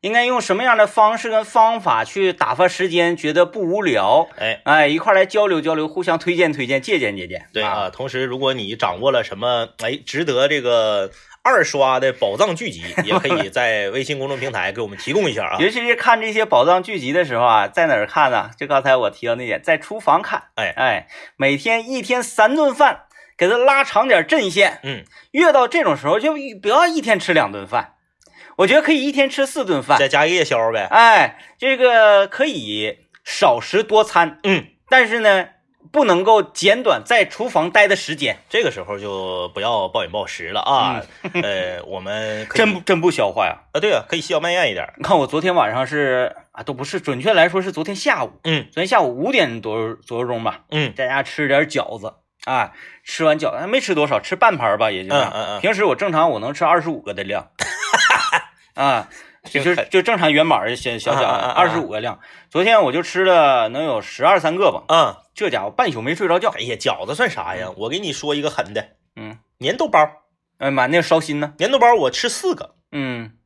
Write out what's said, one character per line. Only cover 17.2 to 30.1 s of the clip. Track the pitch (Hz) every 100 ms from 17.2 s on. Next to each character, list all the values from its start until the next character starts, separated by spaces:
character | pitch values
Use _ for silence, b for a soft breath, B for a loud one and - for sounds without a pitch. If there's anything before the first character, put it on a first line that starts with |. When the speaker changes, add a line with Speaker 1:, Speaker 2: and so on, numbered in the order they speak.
| 165
Speaker 1:
时 | 117
候 |
啊， | 123 110 101
在 | - 165
哪 |
儿 | 123 104
看 | - 143
呢？ | 117 101 -
就 | 143
刚 | 139
才 | 135 131
我 | 110
提 | 98 117
到 |
那 | 117
点， | 123 95
在 | - 160
厨 | - 214
房 | 214 160
看。 | - 208 -
Speaker 2:
哎。 | - 101 -
Speaker 1:
哎， | 131 104 - B B _
每 | 139 143
天 | 220 226 226
一 | 262
天 | - 247
三 | 247 - 220
顿 | 285 294
饭， | 254 285 202 _ b b _
给 | 175
它 | 240
拉 | 254 277
长 | 277 202 254
点 | 202 160
阵 | 311 202
线。 | 170 196 -
Speaker 2:
嗯。 | 135 123 90 b b
Speaker 1:
越 | 269 339
到 | 277 240
这 | 339
种 | 247 151
时 | 143
候， | 196
就 | 269 302 277 208
不 | 202
要 | 254 349
一 | 320
天 | 233 208
吃 | -
两 | 165 110
顿 | 101 98
饭。 | 120 - _ _ _ _ B B -
我 | 190
觉 |
得 | 269
可 | 302
以 | 311
一 | 269
天 | 269 277
吃 | 269 277
四 | 320
顿 | 220 156
饭。 | 123 139
Speaker 2:
再 |
加 | 135